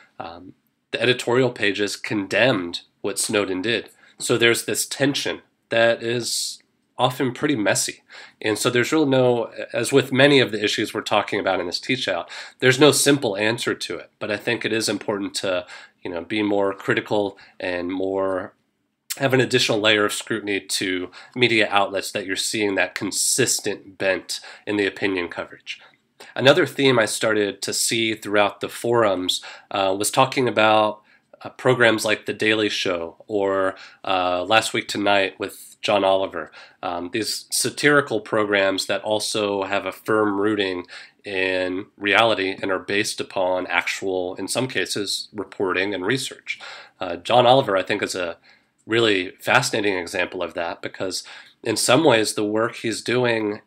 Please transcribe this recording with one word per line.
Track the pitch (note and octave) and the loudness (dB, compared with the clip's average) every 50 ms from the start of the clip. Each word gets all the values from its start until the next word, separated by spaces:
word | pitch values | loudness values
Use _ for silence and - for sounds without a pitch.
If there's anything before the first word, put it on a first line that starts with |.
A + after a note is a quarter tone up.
| - _ _ - | -20 _ _ -14
Um, | - E2+ E2+ E2+ F2+ - - _ _ _ _ _ _ _ | -14 -12 -14 -16 -18 -20 -20 _ _ _ _ _ _ _
the | - - | -4 0
editorial | A#2 B2 B2 B2+ - B2+ A#2+ B2+ C3 B2 | 2 2 2 2 0 0 2 2 2 2
pages | B2 - A2 G2+ F#2+ G2 G#2 G2 - | 0 0 0 0 0 0 -2 -2 -2
condemned | - - - A#2 G#2 G2 F#2 G2 G2 A#2 C3 B2 F#2+ F2 E2+ E2+ - - _ _ _ | -6 -6 -4 -2 -2 -2 0 2 2 4 4 2 0 -2 -6 -8 -10 -12 _ _ _
what | - G2+ G2 - | -8 -6 -4 -4
Snowden | - - A2 G#2 G2 F#2 F#2 F#2 | -2 0 0 0 0 0 -2 -2
did. | F#2 A2+ A#2 G2 - - - _ _ _ _ - | -2 -2 -2 -2 -4 -8 -16 _ _ _ _ -8
So | - - B2 | -2 0 2
there's | A2 A#2 A#2 A#2 A2+ - | 4 6 4 4 2 0
this | - G#2+ - - | -2 -4 -4 -4
tension | - - - C#3 C#3 C3+ - - G2+ D#2 E2 - _ _ _ _ _ | -6 -2 0 0 0 0 -2 -4 -4 -6 -6 -12 _ _ _ _ _
that | A#2 A#2 A#2 A#2 A2+ A2 | 2 2 4 4 2 0
is | A#2 A#2 A#2+ B2 A2 - - - - - - - _ _ _ _ _ _ _ - | -2 -4 -2 -2 -4 -4 -4 -6 -6 -8 -10 -14 _ _ _ _ _ _ _ 0
often | A#2+ C3 B2+ - C#3+ B2 | 0 0 2 0 -2 -2
pretty | B2 - - D3+ C#3+ | -2 -2 -2 -2 0
messy. | A2+ G2+ F#2+ A#2+ - - - - - _ _ - - - - _ _ | 2 2 2 2 2 -2 -4 -6 -12 _ _ -20 -20 -20 -20 _ _
And | - A2 G#2+ - | -2 -2 -2 0
so | - B2+ | 0 2
there's | A#2 B2 A#2 - | 2 2 2 2
real | D#3 D#3+ D#3 | 2 2 2
no, | C#3 C3 C3 B2+ B2 B2 A#2 A2 - - - G#2+ - | 4 4 4 4 4 4 2 -2 -4 -8 -10 -10 -6
as | - A#2+ A#2 - | -4 -4 -2 2
with | C3+ C#3 C3 - | 2 2 2 4
many | C3+ B2+ C3+ D3 D3 C3+ | 4 6 6 8 8 6
of | A#2+ G#2+ | 6 4
the | G#2+ G#2 | 0 -2
issues | G#2+ G2+ - - G#2+ - | -2 0 0 0 -2 -2
we're | - A2 | -4 -6
talking | - - A2 G#2 G2 - - G2+ | -2 0 0 0 2 0 -2 -2
about | F#2 F#2+ F#2 F2+ | 0 0 0 0
in | F2 | -2
this | F2 E2+ - | -4 -6 -6
teach | - - C3 - - | -4 -4 -4 -2 -2
out, | G2+ F#2 E2+ E2+ - - - - - - _ | -2 -4 -4 -6 -8 -14 -16 -16 -18 -6 _
there's | B2+ B2+ B2+ C3 | 4 4 6 8
no | D3+ C#3+ | 6 6
simple | C3 - - D3+ C#3+ C#3 C3+ A2+ F#2+ | 6 6 4 2 2 2 0 -2 -2
answer | G2 G#2+ G#2+ A#2 B2 - B2+ G2+ | 0 0 0 0 0 -2 -4 -4
to | - - - F2 | -4 -6 -8 -10
it. | D2+ - - _ _ | -10 -12 -16 _ _
But | G#2+ G#2 | -6 -6
I | G#2 | -6
think | G#2 - A#2+ A#2 G#2+ - | -4 -4 -4 -4 -2 -2
it | A2+ | -2
is | A2 A2+ G#2 G#2+ | -2 -2 -2 -2
important | G#2 G2 - - G#2+ G2 G2 F#2 - | -4 -4 -4 -4 -4 -4 -4 -6 -6
to, | - - G2 F2+ F2+ F2 - - - - - _ _ | -4 -4 -2 -2 -4 -6 -8 -14 -20 -20 -20 _ _
you | - F#2+ | -12 -10
know, | F2 E2+ | -8 -8
be | E2 - A2+ G#2+ | -8 -4 -2 -2
more | G#2 G2+ G#2 G2+ G2 G2 F#2+ | 0 0 2 0 0 0 -2
critical | - - - A#2 A2 G#2 - A#2 G#2 G2+ G2 - - - - _ - | -4 -2 -2 -2 -2 -2 0 0 0 0 -2 -6 -10 -18 -20 _ -8
and | F#2 F#2 F2+ F2 F2 F2 | -6 -6 -4 -4 -4 -4
more, | F#2+ F#2 F#2 F#2+ F#2+ G2 F#2+ F#2+ F#2+ F#2 G2 G#2+ - _ _ _ _ _ _ _ _ _ _ - - | -4 -4 -4 -2 -2 -2 -2 -2 -2 -4 -6 -8 -14 _ _ _ _ _ _ _ _ _ _ -12 -4
have | - C#3 C3 | -2 0 2
an | C3 B2+ | 2 2
additional | A#2+ G#2+ B2 B2 - - A#2+ G#2+ | 2 2 2 0 2 2 0 2
layer | G#2 A2 G#2+ G#2 G#2 | 2 4 4 4 2
of | G2+ | 0
scrutiny | - - - - A#2 G#2+ G2+ G#2 G2+ F#2+ | -2 -6 -6 -6 -6 -4 -2 -4 -4 -4
to | - - - - G#2+ F#2+ F#2 F2+ F2+ F2+ - - - - - | -4 -4 -4 -4 -2 -2 -2 -2 -4 -8 -12 -18 -20 -12 0
media | B2+ B2 A2+ A2+ A2 G#2 - | 2 2 4 4 2 2 2
outlets | G2 G2+ G2 F#2+ G2 F#2 - - | 2 2 2 2 -2 -4 -6 -4
that | - G#2+ F#2+ | -6 -6 -6
you're | F#2+ F#2 | -4 -4
seeing | - - - - A2 G#2 G2+ G2 | -4 -4 -4 -2 0 0 0 2
that | F#2 F2+ - - | 0 0 -2 -2
consistent | - A2 F#2+ - - - - - - B2 - - - - G#2+ G2 - - G2 F#2+ | -6 -6 -4 -2 -2 -2 0 0 0 0 0 0 -2 -4 -6 -6 -6 -10 -18 -10
bent | - G2 F#2+ F#2 E2+ D#2+ - - - - - - - _ | -4 -2 -2 -2 -2 -4 -8 -10 -10 -12 -16 -20 -12 _
in | - G#2 | -4 -2
the | G#2 G2+ | 0 0
opinion | F#2+ - - G#2+ G2 F#2+ F2+ F2 E2 | 0 -2 -2 -2 -2 -2 -2 -4 -6
coverage. | - - E2+ - - - _ - - - - - _ _ _ _ _ - - - - | -8 -10 -10 -10 -14 -18 _ -16 -16 -16 -18 -20 _ _ _ _ _ -20 -20 -12 -6
Another | - B2 C3 D3+ F3+ E3 | 4 6 6 6 6 4
theme | C3 - - C#3 C3+ B2+ A#2 | 2 0 2 4 4 4 4
I | A2 | 2
started | G#2 - - - A2+ G#2+ G#2+ G#2 G2 G2 - | 2 0 -2 0 0 2 2 0 0 -2 -6
to | - - | -6 -6
see | G2+ - - - B2 A2+ A2+ A2 A2 | -4 -2 -2 0 0 0 0 -2 -2
throughout | G#2+ - G#2 G2+ G#2 G#2 G2 - - | -4 -4 0 2 2 2 2 0 -4
the | - F#2 | -10 -10
forums, | - - - A#2 A#2+ A#2 A2+ G2+ F#2+ F2+ F2+ F#2 - - - - - - - _ | -8 -6 -2 2 2 4 4 2 2 0 0 -2 -4 -4 -8 -14 -18 -20 -12 _
uh, | - G#2 G2 F#2+ F#2+ G2 | -4 -2 0 0 0 0
was | G#2 - | -2 0
talking | - C3+ C3 C3 - C#3+ B2+ | 2 2 2 2 2 0 0
about, | A#2+ G#2 A2 G#2+ A2 A2 A2 G#2+ G#2+ G#2 - _ _ _ _ _ _ - _ | 2 4 4 6 6 6 6 4 2 0 -6 _ _ _ _ _ _ -20 _
uh, | - - | -16 -16
programs | - - - B2+ B2+ A#2+ B2 A2+ A2 G#2+ - | -12 0 2 2 4 6 6 4 4 2 0
like | A2 G#2 - - | 0 -2 -2 -2
The | - G#2+ | -6 -4
Daily | G2+ A2 A2 A2 A2 G#2+ G#2 | 0 2 2 2 2 2 0
Show | - - - G2+ F2+ E2+ E2+ E2 - - - | 0 -2 -2 -2 -2 -4 -6 -8 -12 -16 -8
or, | - A2 G2+ G2 G2 F#2+ G2 F#2+ F#2+ - - - - - _ - | -4 -2 0 0 2 2 2 0 0 -2 -6 -12 -20 -20 _ -4
uh, | - F#2+ F#2 F2+ F2+ F2+ F2+ F2+ | -2 0 0 0 0 0 -2 0
Last | F#2 A2 A2 A2 - | 2 2 2 2 2
Week | - A#2+ - | -2 -4 -4
Tonight | - - A2 G2+ G2+ G2+ G2+ G2 F#2 - - | -4 -4 -2 2 2 4 4 2 0 -2 -6
with | G2+ F#2 - - - - - _ | -8 -8 -8 -14 -20 -20 -16 _
John | - - G#2 G2+ G2 | -2 0 2 4 4
Oliver. | F#2+ F#2+ F#2+ F#2+ F2 E2+ E2 D#2 - - - - - _ _ | 4 2 2 0 -4 -6 -8 -10 -10 -14 -20 -20 -20 _ _
Um, | - F#2 F2 F2 F2+ F2 | -8 -6 -6 -6 -8 -6
these | E2+ F#2 G#2 - - - - - | -4 -4 -4 -4 -6 -8 -8 -6
satirical | - - - A#2+ - - - D3 D3 C#3+ C#3 - A2+ G#2 | -4 -2 -2 -2 -2 -2 0 2 2 2 2 0 -4 -6
programs | - - A#2+ A2 G#2+ G2+ G#2 G2+ G2 G2 F#2+ F#2+ - | -4 -2 -2 0 0 2 2 2 2 2 0 -2 -2
that | - G2+ F#2+ | -4 -4 -4
also | - G#2+ G#2+ G#2+ - - - A2 G#2 G2+ G2+ G2 F#2+ | -2 -2 -2 -2 -2 -2 -2 -2 -2 0 0 -2 -2
have | F#2+ G2+ G2 F2+ | -2 -2 -4 -4
a | F#2+ | -6
firm | F2+ - - - A2 G#2+ G#2+ G#2 G2+ G2 | -8 -8 -2 0 2 2 2 2 0 0
rooting | G2+ G#2+ A2 G2+ G2 F#2+ F#2 F2 F2+ - - - - - _ _ - | 0 2 2 0 0 -2 -2 -6 -8 -12 -16 -20 -20 -20 _ _ -12
in | G#2 G2 F#2+ F#2 F#2 F#2 F#2 F#2 F2+ F#2 F#2 G#2 - _ | -6 -4 -2 0 0 0 0 -2 -2 -4 -6 -8 -12 _
reality | - G2 G2+ G2 G#2 A#2 A#2 G#2+ G2 F#2+ F#2+ F#2+ - | -6 -2 2 4 4 4 4 2 0 -2 -4 -4 -4
and | - G2 | -4 -4
are | F#2+ F2+ | -4 -4
based | F2+ - G2+ G2+ A2 - - - | -2 -2 -2 -2 -2 -2 -6 -8
upon | G#2+ - - G2 F#2 F2+ F#2 F#2 F#2 | -10 -6 -4 -2 0 0 0 -2 -2
actual, | F2+ F2+ E2+ - - - - G2 G2 F#2 F#2 F2+ F2+ G2 | -2 -2 -2 -2 -2 -6 -6 -4 -4 -2 -2 -4 -4 -6
in | - F#2+ | -8 -8
some | F#2 - B2 B2+ B2+ | -4 -2 -2 -2 -2
cases, | - G#2 F#2 - - A2+ G2+ F#2+ - - - - | -2 -4 -4 -2 -4 -4 -4 -4 -6 -8 -8 -10
reporting | - G#2 F#2+ - - - G#2 F#2 F2+ F2+ F#2+ G#2 | -10 -10 -10 -8 -6 -4 -2 0 0 0 0 -2
and | G2+ F2+ F2+ | -2 -4 -2
research. | G2+ B2+ C3 C3+ - - - _ - - - - - - - - - _ _ | -2 -2 -2 -4 -8 -12 -12 _ -12 -12 -12 -14 -16 -18 -18 -20 -20 _ _
Uh, | - F2+ F2 | -8 -8 -8
John | F2 - - A2+ B2 A#2+ | -6 -2 2 4 6 6
Oliver, | A#2+ B2+ C3+ C3 G#2 G2 | 6 6 6 4 2 0
I | F#2 | 0
think, | F#2 - G#2+ G2 | 0 -2 -2 -2
is | G#2+ F#2 - | -2 -4 -4
a | F#2+ F2+ E2+ E2+ - _ _ _ _ _ _ _ _ _ | -4 -6 -6 -8 -10 _ _ _ _ _ _ _ _ _
really | G#2+ A2 A#2 A#2 A2 G2+ F#2 F2+ F#2 - _ | -2 0 2 4 4 2 2 0 -4 -10 _
fascinating | - - G#2+ B2+ C3+ - - A2+ G2+ G#2 F#2+ | -2 2 2 2 2 2 -2 -2 0 0 -2
example | F2+ F2 F2 F#2+ F#2 F2+ E2+ - F#2 | -2 -4 -4 -4 -4 -4 -4 -4 -6
of | F2 E2+ - | -8 -6 -6
that | F2+ E2+ E2+ G2 - | -6 -6 -6 -8 -8
because | - G2 - - G#2 F#2+ F2+ - - - - - - - _ _ - | -10 -12 -8 -8 -6 -6 -6 -8 -10 -12 -18 -20 -20 -20 _ _ -6
in | A#2 A2 | -4 -2
some | G2+ - - A#2+ C#3+ | 0 2 4 4 6
ways | E3 D3+ A#2+ A2 G#2+ G#2 - | 6 6 4 4 2 0 -2
the | A2+ G#2+ | -2 -2
work | G#2 G#2+ A2 A2+ A#2+ - | 0 0 0 -2 -2 -4
he's | - - A#2 G#2+ F#2 | -6 -6 -6 -6 -4
doing | - - A#2 B2+ B2+ A#2+ A2+ A2 A2 G#2 G#2 G#2+ - | -4 -2 0 0 2 0 0 0 -2 -4 -4 -8 -10